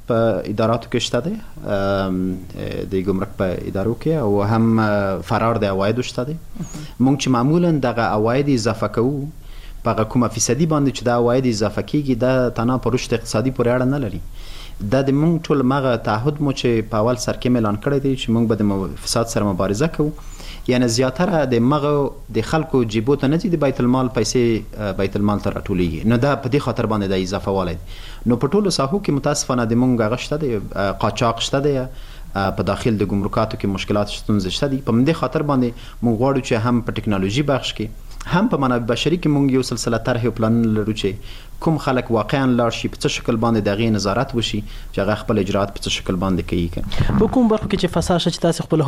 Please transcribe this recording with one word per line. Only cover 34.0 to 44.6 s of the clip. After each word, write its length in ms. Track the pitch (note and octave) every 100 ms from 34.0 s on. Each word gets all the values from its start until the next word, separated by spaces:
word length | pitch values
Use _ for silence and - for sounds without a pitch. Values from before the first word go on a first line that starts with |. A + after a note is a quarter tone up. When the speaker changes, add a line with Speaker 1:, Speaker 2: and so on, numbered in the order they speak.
| G2+
Speaker 1:
ستونزې 420 | - - G#2+ F#2
شته 180 | - C#3+
دي. 100 | C3
په 140 | C3+
همدې 220 | A#2 C3+
خاطر 280 | E3 D#3+ D#3+
باندې 280 | D3 C3+ B2 - - -
مونږ 120 | A#2 A2
غواړو 200 | C3 C3 -
چې 60 |
هم 280 | A#2+ A#2 A#2+
په 100 | -
ټکنالوژي 500 | A2+ A2+ G2 F#2+ G#2+
بخش 320 | D3 C3 -
کې، 140 | - G#2+ - - - -
هم 140 | E3+ A3
په 100 | D#3+
منابع 280 | C3+ B2 A#2
بشري 320 | A#2 - F3
کې 100 | D3+
مونږ 240 | C#3+ C#3
یو 100 | C3
سلسله 360 | B2+ B2 - A#2
طرحې 280 | A#2+ A#2+ A#2
او 60 |
پلانونه 360 | G#2+ A2+ A#2 A2+
لرو 260 | G#2+ G#2
چې 200 | G#2 G2+ F#2+ - - - -
کوم 180 | E3+ D#3
خلک 340 | - C3 A#2+
واقعاً 460 | A2+ G#2 C#3+ C3+ A#2+
لاړ 120 | A#2
شي، 180 | A2+ A2+
په 80 | -
څه 120 | D3
شکل 280 | - - A2+
باندې 240 | A#2 A2+ G2+
د 20 |
هغې 220 | G2+ A#2 G#2+
نظارت 400 | G2 G2+ C3+ A#2+
وشي، 280 | G#2+ G#2+